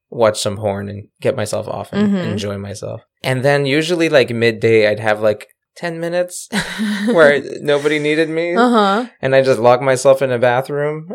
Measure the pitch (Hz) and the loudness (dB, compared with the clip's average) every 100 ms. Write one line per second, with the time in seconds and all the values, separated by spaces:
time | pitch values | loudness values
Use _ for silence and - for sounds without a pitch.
0 | - 120 107 107 107 101 107 98 101 101 | -12 0 0 2 -4 -4 -4 -4 -8 -12
1 | 101 _ 120 - 104 104 104 - - 202 | -16 _ -4 -2 -4 -6 -8 -10 -8 -2
2 | 208 196 170 104 101 98 101 104 107 110 | 0 0 -4 -6 -6 -8 -10 -12 -12 -12
3 | _ _ 139 131 139 143 139 147 160 175 | _ _ -4 0 2 2 2 0 0 0
4 | 165 147 117 117 117 107 113 113 107 107 | 4 4 2 2 0 2 2 4 4 0
5 | 110 107 107 - - _ _ - 175 165 | 0 0 0 -2 -6 _ _ -12 -10 -8
6 | 170 175 180 - - 208 - 180 214 202 | -4 -4 -4 -8 -8 -6 -6 -6 -6 -4
7 | 208 185 147 143 - - 143 143 147 151 | 0 6 6 4 -2 -8 0 0 2 0
8 | 147 156 160 160 170 180 247 233 196 202 | 0 0 0 -2 -2 2 2 4 2 0
9 | 247 - 135 135 131 113 120 123 135 127 | -4 -6 0 2 4 4 4 4 2 2
10 | 139 135 135 120 123 120 131 143 147 156 | 4 4 2 0 2 0 -2 -4 -4 -6
11 | 165 | -12